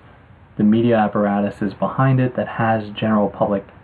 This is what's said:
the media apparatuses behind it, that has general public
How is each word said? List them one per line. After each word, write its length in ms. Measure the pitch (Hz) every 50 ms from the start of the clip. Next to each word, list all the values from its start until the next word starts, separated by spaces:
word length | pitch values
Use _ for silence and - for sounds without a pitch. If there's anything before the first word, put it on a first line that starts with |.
| - - - - - - - - - - -
the 60 | - 104
media 340 | 104 110 113 117 120 117
apparatuses 760 | 110 107 101 - 107 104 101 101 101 104 98 - - 110 98 92
behind 460 | - - 95 - - 131 135 131 123
it, 160 | 127 123 -
that 100 | - 104
has 440 | - - - 113 113 113 113 104 104
general 380 | 104 - - 110 110 107 104 98
public 380 | - - 110 107 101 98 - - - -